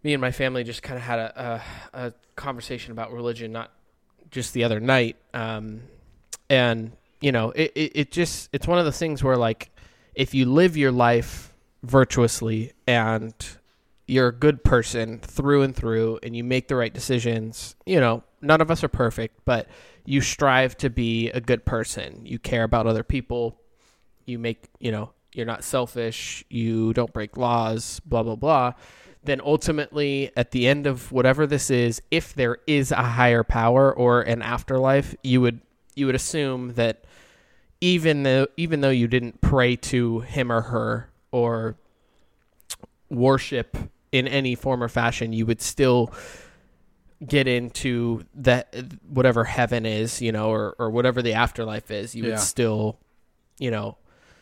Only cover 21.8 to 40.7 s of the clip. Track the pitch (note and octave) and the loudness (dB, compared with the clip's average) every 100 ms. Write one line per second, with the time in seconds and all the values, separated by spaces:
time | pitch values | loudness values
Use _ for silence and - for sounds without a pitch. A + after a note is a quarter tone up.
21.8 | A2+ - F2+ - A2+ A#2 - A#2+ A2+ A#2 | -4 -8 -10 -12 -12 -10 -4 -2 0 2
22.8 | A2+ A2+ A#2 C3 B2 A#2+ A#2 - _ _ | 2 0 -2 -4 -4 -4 -4 -8 _ _
23.8 | _ _ _ _ - A#2+ A#2 A2+ - _ | _ _ _ _ -12 -6 -6 -6 -12 _
24.8 | B2 A2 A2 _ _ - A2+ A2+ - C3 | -6 -6 -8 _ _ -10 -8 -8 -4 -4
25.8 | A#2+ B2 A2+ A2 - - - A#2+ A2+ A2+ | -4 -4 -6 -6 -12 -12 -10 -4 -2 0
26.8 | A2 A2+ A#2 - G#2+ - B2 A#2 A2+ A2 | 0 0 -2 -4 -10 -4 0 0 0 -4
27.8 | - - - A#2+ A2+ A2 C#3+ D3+ B2 - | -6 -12 -4 -2 -2 -2 2 2 2 -4
28.8 | - - - - - C3+ C#3+ D#3 - D3+ | -20 -20 -20 -14 -4 -2 0 0 0 -2
29.8 | D3 D3 D3 C#3 C3+ - A#2+ B2+ A#2+ C#3+ | -4 -2 -2 -2 -4 -2 -2 2 4 4
30.8 | C#3+ B2+ - C3 B2+ C3 D3+ C#3+ - B2+ | 0 -4 -4 2 4 4 2 0 0 2
31.8 | A#2+ A2+ - D#3+ - D3 B2 B2 - D3 | 2 -2 -4 -4 -4 -2 -2 -2 0 0
32.8 | C3 - B2 A#2 B2 A#2 A2+ A#2 A2+ B2+ | 2 0 0 4 4 4 2 2 4 6
33.8 | C3+ - B2 A#2+ A2+ A#2 A2 A#2+ - C3 | 4 4 4 4 2 -2 -2 -6 -2 0
34.8 | C3 C#3 C#3 - C3+ B2+ B2 A#2 _ _ | 2 2 0 -8 0 2 2 0 _ _
35.8 | _ - C3+ B2+ - D#3+ C#3 B2+ B2 A#2+ | _ -4 -2 0 -2 -4 -2 -4 -6 -2
36.8 | A#2 A2 - - _ _ _ _ _ _ | 0 -2 -12 -20 _ _ _ _ _ _
37.8 | F3+ F3+ D#3+ D3 C#3 C3 C3+ - E3 D#3 | 2 4 2 2 4 2 2 -2 -4 0
38.8 | C#3 C3 A#2+ B2 A#2+ - - C3+ B2 B2 | 2 2 2 0 -2 -2 2 4 2 0
39.8 | - B2+ A#2+ A2+ A#2 C#3+ B2 A#2 A2+ | -2 0 0 -2 -4 -4 0 -2 -2